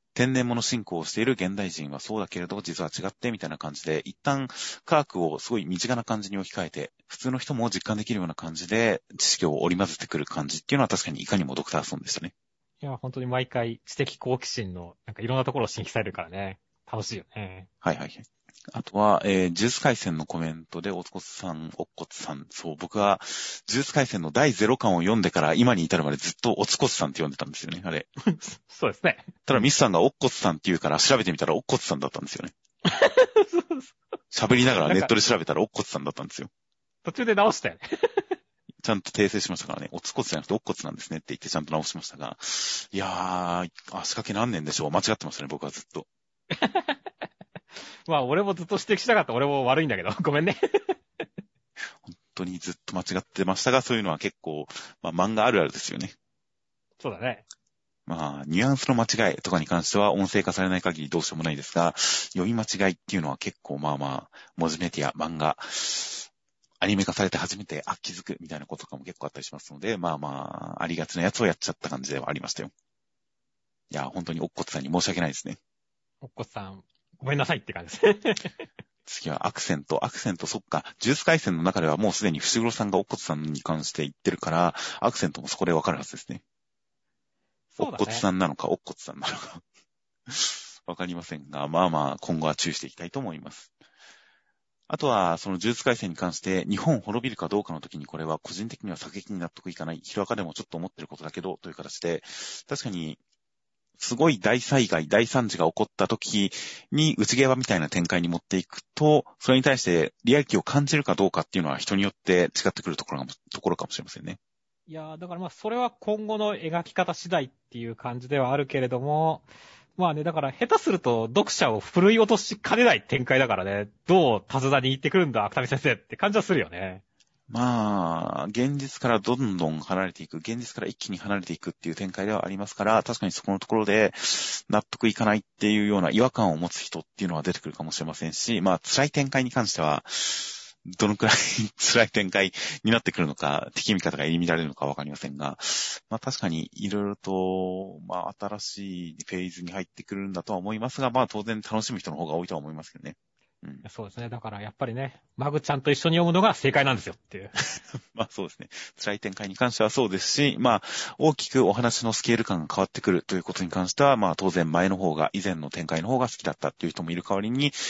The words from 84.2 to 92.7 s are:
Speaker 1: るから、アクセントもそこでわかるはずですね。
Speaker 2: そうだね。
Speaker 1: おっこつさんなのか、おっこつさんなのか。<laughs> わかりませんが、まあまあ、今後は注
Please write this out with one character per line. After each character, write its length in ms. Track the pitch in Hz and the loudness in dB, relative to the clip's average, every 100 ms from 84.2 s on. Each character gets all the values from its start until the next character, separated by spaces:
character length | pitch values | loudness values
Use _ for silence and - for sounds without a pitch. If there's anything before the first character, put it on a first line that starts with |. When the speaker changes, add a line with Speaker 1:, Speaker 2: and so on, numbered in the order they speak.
| - | -2
Speaker 1:
る 80 | 87 | -2
か 140 | - | 0
ら、 240 | 80 87 - - - | 2 2 0 -8 -2
ア 100 | - | -2
ク 80 | - | 0
セ 100 | 85 | -2
ン 40 | |
ト 100 | - | -2
も 60 | - | -8
そ 100 | - | -2
こ 60 | |
で 80 | 87 | 2
わ 100 | 80 | 2
か 100 | - | 2
る 60 | 73 | -2
は 40 | |
ず 80 | - | -4
で 60 | - | -14
す 120 | - | -12
ね。 140 | - _ _ _ _ _ _ _ _ _ _ _ _ _ | -14 _ _ _ _ _ _ _ _ _ _ _ _ _
Speaker 2:
そ 180 | - 285 | -4 -4
う 40 | |
だ 40 | 113 | -2
ね。 0 | |
Speaker 1:
お 20 | |
っ 40 | 101 | -4
こ 40 | |
つ 80 | 113 | 0
さ 100 | 101 | 0
ん 100 | 92 | 2
な 100 | 87 | 0
の 80 | 69 | 0
か、 100 | - | -2
お 60 | |
っ 60 | - | -4
こ 100 | - | -6
つ 100 | - | -16
さ 100 | - | -14
ん 60 | 69 | -10
な 100 | - | -8
の 60 | - | -8
か。 240 | - 85 _ _ _ _ _ _ - | -10 -16 _ _ _ _ _ _ -10
<laughs> 560 | 127 - - - - - | -2 -2 -4 -12 -16 -12
わ 120 | 87 | -8
か 80 | 90 | -6
り 100 | 87 | -8
ま 80 | |
せ 140 | 82 78 | -10 -14
ん 120 | 69 | -10
が、 200 | 71 71 | -6 0
ま 140 | 82 | 4
あ 60 | 90 | 4
ま 220 | 80 69 71 | 4 0 -2
あ、 20 | |
今 220 | - 80 | -4 0
後 60 | 78 | 0
は 80 | 76 | 0
注 160 | 82 | -2